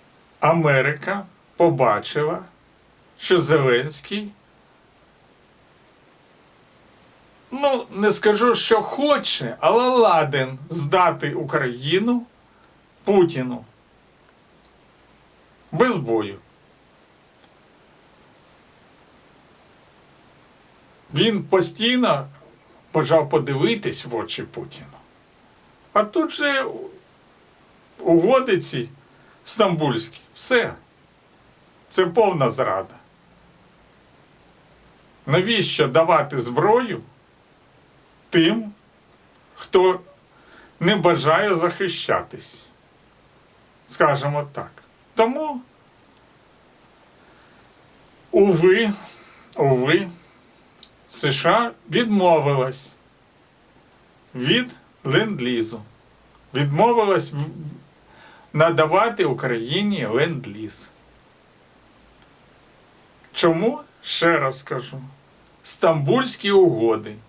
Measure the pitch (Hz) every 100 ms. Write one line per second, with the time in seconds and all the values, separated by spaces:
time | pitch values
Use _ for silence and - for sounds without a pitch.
0 | _ _ _ _ 151 170 156 135 135 151
1 | 185 202 - _ _ - 170 135 120 104
2 | - 147 151 185 - _ _ _ _ _
3 | _ - - 180 135 156 131 120 143 -
4 | - 202 208 - _ _ _ _ _ _
5 | _ _ _ _ _ _ _ _ _ _
6 | _ _ _ _ _ _ _ _ _ _
7 | _ _ _ _ _ 262 285 254 - 190
8 | 208 - 214 208 247 220 - 220 - -
9 | 294 277 - - 120 - 156 226 254 254
10 | 214 165 147 139 131 131 - 165 147 180
11 | 170 - 147 - - 151 127 120 139 185
12 | 233 247 - _ _ _ _ _ _ _
13 | - 202 170 135 127 120 117 _ _ _
14 | _ _ _ _ _ _ _ _ _ _
15 | _ _ _ _ _ _ _ 156 247 190
16 | 117 113 101 98 _ _ _ _ _ _
17 | _ _ _ _ _ _ _ _ _ _
18 | _ _ _ _ _ _ _ _ _ _
19 | _ _ _ _ _ _ _ _ _ _
20 | _ _ _ _ _ _ _ _ _ _
21 | _ 143 220 202 139 190 170 - 226 254
22 | 214 139 139 - - - _ - _ -
23 | - 160 143 156 139 139 185 226 190 -
24 | 135 117 107 - - - 76 - 69 -
25 | - _ _ _ _ _ _ _ _ 202
26 | 208 349 311 - 294 269 233 - - -
27 | _ _ _ _ _ _ _ _ _ -
28 | - 170 190 262 254 185 - 135 113 -
29 | _ _ _ _ - - 196 160 147 -
30 | - - - - - 247 160 - _ _
31 | _ _ _ _ _ _ _ _ _ -
32 | 175 233 202 170 123 117 110 95 95 -
33 | _ _ _ _ _ _ _ _ _ _
34 | _ _ _ _ _ _ _ _ _ _
35 | _ _ - 165 202 220 - - 143 156
36 | 165 160 139 135 117 123 190 240 233 120
37 | - _ _ _ _ _ _ _ _ _
38 | _ _ _ 175 165 233 208 - _ _
39 | _ _ _ _ _ - - 185 185 180
40 | - _ _ _ _ - - _ 165 208
41 | 170 160 143 165 208 175 175 - 190 -
42 | - 92 - - - - - _ _ _
43 | _ _ _ _ _ _ _ _ _ -
44 | 156 139 143 147 143 - - - _ _
45 | _ - 233 285 311 254 - _ _ _
46 | _ _ _ _ _ _ _ _ _ _
47 | _ _ _ - _ _ _ _ _ _
48 | _ _ _ 359 403 160 170 208 220 202
49 | - - - - - - 139 127 131 180
50 | 180 - _ _ _ _ _ _ - _
51 | _ - 147 135 170 214 240 - - 180
52 | 233 202 180 160 143 139 131 135 - -
53 | _ _ _ _ _ _ _ _ _ _
54 | _ _ _ 131 135 233 247 - _ _
55 | 135 160 220 160 123 120 110 117 - _
56 | _ _ _ _ _ 135 143 151 233 233
57 | 202 175 139 143 160 170 151 - - _
58 | _ - - - - 151 165 165 156 185
59 | 226 208 160 120 131 117 117 175 208 190
60 | 110 117 170 143 104 101 107 - - _
61 | _ _ _ _ _ _ _ _ _ _
62 | _ _ _ _ _ _ _ _ _ _
63 | _ _ _ - 170 165 220 294 - _
64 | - - 170 165 135 131 - 131 - 135
65 | - - _ _ _ _ - - 180 151
66 | 139 240 254 - 202 196 175 110 113 107
67 | 107 104